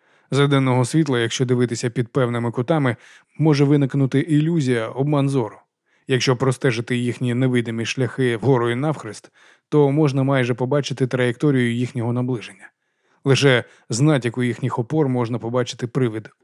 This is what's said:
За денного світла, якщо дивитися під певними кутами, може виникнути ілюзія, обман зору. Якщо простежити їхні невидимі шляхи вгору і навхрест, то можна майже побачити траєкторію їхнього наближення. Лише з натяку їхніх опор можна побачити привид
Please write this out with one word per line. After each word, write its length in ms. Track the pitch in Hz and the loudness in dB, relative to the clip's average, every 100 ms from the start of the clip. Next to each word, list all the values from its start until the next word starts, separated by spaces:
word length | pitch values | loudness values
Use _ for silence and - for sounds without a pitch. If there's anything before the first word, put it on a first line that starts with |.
| _ _ - | _ _ -4
За 160 | 131 143 | 0 2
денного 380 | 139 131 127 | 2 2 2
світла, 360 | 120 156 151 123 | 2 0 0 0
якщо 240 | 117 - | -2 -2
дивитися 460 | 123 123 120 117 127 | 0 0 0 -2 -4
під 180 | 123 117 | -4 -4
певними 420 | 143 123 120 117 | 0 0 0 -4
кутами, 460 | 113 120 160 135 113 - - _ - | -2 0 0 0 -2 -8 -20 _ 0
може 260 | 156 143 | 2 4
виникнути 560 | 143 147 135 139 135 135 | 4 4 2 0 0 0
ілюзія, 680 | 170 147 156 170 131 120 113 | 2 2 2 0 0 0 -2
обман 400 | 123 143 147 139 | -4 0 0 0
зору. 280 | 135 107 - _ _ _ _ - | 0 -4 -8 _ _ _ _ -4
Якщо 280 | 131 139 123 | 0 2 2
простежити 600 | 143 123 139 110 117 123 | 0 0 0 -2 -2 -2
їхні 380 | 120 117 127 | -2 -2 -2
невидимі 520 | 120 131 127 120 113 113 | 0 0 0 -2 -4 -6
шляхи 500 | - 127 - 131 117 | -4 -4 0 -2 0
вгору 340 | 127 131 120 | 2 2 2
і 40 | |
навхрест, 580 | 120 151 147 110 101 - _ _ _ _ | -2 -2 -4 -8 -16 -20 _ _ _ _
то 220 | 151 143 | 2 4
можна 320 | 143 156 135 | 4 2 2
майже 320 | 135 139 123 | 0 2 0
побачити 520 | 120 127 147 139 123 131 | -2 -2 -2 -2 -2 -2
траєкторію 680 | 127 123 120 151 131 120 | 0 0 0 0 2 0
їхнього 380 | 117 123 127 117 | 0 -4 -4 -4
наближення. 580 | 120 127 123 95 - - _ _ _ _ _ | -2 -4 -6 -8 -20 -20 _ _ _ _ _
Лише 400 | 139 127 139 123 - _ - | 0 4 4 2 0 _ -8
з 120 | 113 | 0
натяку 420 | 147 147 120 120 | 2 2 0 -2
їхніх 360 | 123 107 127 - | -2 -2 -4 -4
опор 300 | 113 156 143 | -2 0 0
можна 300 | 127 113 123 | 0 -2 -4
побачити 480 | 113 123 120 - 117 | -4 -4 -4 -6 -6
привид 440 | - 123 110 107 _ | -2 -2 -4 -12 _